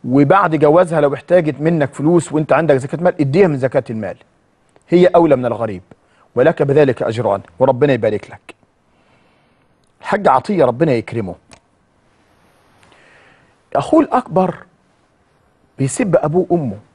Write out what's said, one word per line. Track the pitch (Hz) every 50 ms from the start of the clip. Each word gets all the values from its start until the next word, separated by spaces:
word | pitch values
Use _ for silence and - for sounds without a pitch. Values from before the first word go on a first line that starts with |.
| -
وبعد | 123 127 139 143 139 180 196 202 170 156
جوازها | 151 151 147 151 175 185 170 165 160
لو | 147 139 139
احتاجت | 139 - - 175 185 170 151 139 123
منك | 147 160 170 160 143 127 -
فلوس | - 139 151 175 170 - - 135
وانت | 151 156 - -
عندك | 139 165 151 143
زكاة | 131 123 131 - 151 175
مال، | 180 175 -
اديها | 147 135 135 180 202 180
من | 147 135
زكاة | 123 135 - 147 120 -
المال، | 117 110 107 92 - _ _ _ _ _ _ _ _ _ _ _ _ _ _ _
هي | 170 175 180
أولى | 175 - 170 170 156 143
من | 127 123
الغريب، | 120 113 104 117 110 98 90 - _ - _ _ _ _ _ _ _ _
ولك | 117 127 156 170 - 151
بذلك | 139 139 151 147 135 120 - -
أجران، | - 113 113 117 107 98 98 - - _ _
وربنا | 127 135 131 120 147 143 135
يبارك | 120 107 110 107 101 - -
لك. | - - _ - - _ _ _ _ _ _ _ _ _ _ _ _ _ _ _ _ _ _ _ _ _ _ _ _ _ _ _ _ _
الحاج | - - - 208 196 156
عطية | 131 131 - - 208 175 147
ربنا | 120 117 123 165 165 131
يكرمه، | 117 107 - - 117 104 92 85 _ _ _ - _ _ _ _ _ _ _ _ _ _ _ _ _ _ _ _ _ _ _ _ _ _ _ _ _ _ _ _ _ _ _ _ _ _ _ _ _ _ _ _ _ _ _ -
أخوه | - 139 - - 320
الأكبر | 294 - - 254 247 - - 185 185 175 - - - _ _ _ _ _ _ _ _ _ _ _ _ _ _ _ _ _ _ _ _ _ _ -
بيسب | 139 135 - - 254 196 160
أبوه | - - 151 151 185 180 -
وأمه | 185 170 151 120 95 104 _ _